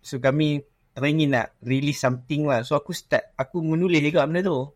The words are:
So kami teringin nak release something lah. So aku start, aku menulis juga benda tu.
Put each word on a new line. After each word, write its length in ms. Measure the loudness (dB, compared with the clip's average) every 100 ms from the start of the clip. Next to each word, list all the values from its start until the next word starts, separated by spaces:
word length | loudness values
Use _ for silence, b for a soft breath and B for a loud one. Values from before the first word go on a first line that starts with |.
So 160 | -10 -2
kami 400 | 0 2 0 0 -6 _ _
teringin 400 | -4 0 2 2
nak 240 | 2 -2 _
release 400 | -2 0 0 0
something 400 | -2 -2 -4 -2
lah. 160 | 0 0
So 160 | 0 -4
aku 160 | -2
start, 400 | -12 -2 -2 -2 -10
aku 240 | -6 -4
menulis 400 | -2 0 2 2
juga 240 | 4 2 2
benda 160 | 0
tu. 240 | 0 -2 -4